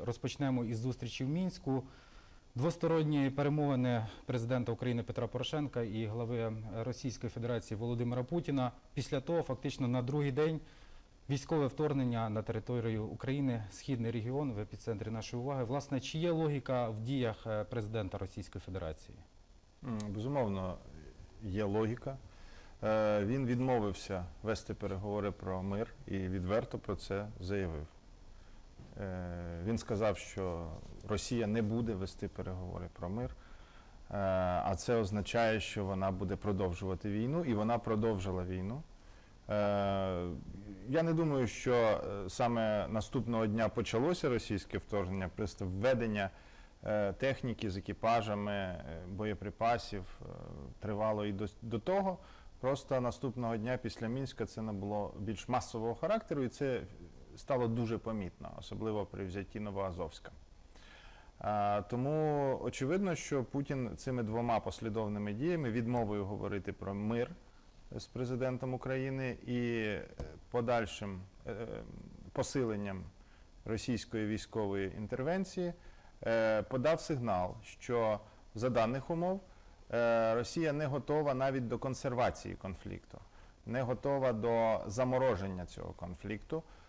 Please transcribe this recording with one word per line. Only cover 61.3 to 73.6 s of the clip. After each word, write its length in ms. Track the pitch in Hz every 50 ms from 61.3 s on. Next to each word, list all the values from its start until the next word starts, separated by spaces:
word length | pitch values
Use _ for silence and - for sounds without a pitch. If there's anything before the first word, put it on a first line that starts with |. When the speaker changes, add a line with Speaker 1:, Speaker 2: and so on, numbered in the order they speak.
| - -
Speaker 2:
А, 420 | - 104 104 104 101 101 101 104 101 -
тому 680 | 127 120 127 139 151 156 156 151 147 143 139 135 131 - -
очевидно, 520 | 123 - - 131 131 170 190 202 190 165
що 280 | - - - 151 139 120
Путін 480 | - - 139 139 - 147 135 127 110 87 -
цими 260 | - 135 131 123 117
двома 360 | 104 110 117 120 120 117 104
послідовними 760 | - 104 95 - 117 113 104 113 110 104 104 104 104 104 104
діями, 380 | 110 139 170 180 170 147 120
відмовою 540 | 107 123 117 113 123 120 117 101 104 104 98
говорити 480 | 95 104 98 101 101 101 101 90 - 95
про 200 | - 92 95 101
мир 380 | 101 104 107 117 117 123 - 175 - - - - - - - - - - -
з 140 | - - -
президентом 680 | - - 120 127 120 131 120 127 127 127 120 - 131 127
України 640 | 120 - 131 131 131 131 135 135 135 131 127 120 - - -
і, 300 | 123 120 120 117 117 113
е, 280 | 110 107 104 82 - - - - - - - - - - -
подальшим, 640 | 120 117 117 123 117 110 98 - - 107 101 98 92 95 95 - - - -
е, 80 | 110 101 113 - 53 57 57 - - - - - - - - -
посиленням 720 | - - - - - 139 127 113 107 101 101 101 98 92 87 78 - - - - - - - - - -